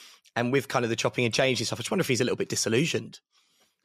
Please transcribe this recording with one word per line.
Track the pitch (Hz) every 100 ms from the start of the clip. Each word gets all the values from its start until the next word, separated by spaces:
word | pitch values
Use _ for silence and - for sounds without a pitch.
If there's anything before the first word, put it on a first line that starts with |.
| - - _
And | 123 123
with | 135 -
kind | 131
of | 117
the | 113
chopping | 123 -
and | 120
changing | 107 135 120 113
stuff, | -
I |
just | -
wonder | 202
if | -
he's | 123
a |
little | 120 92
bit | -
disillusioned. | 110 110 113 156 117 113 - _ _ _ _ _ _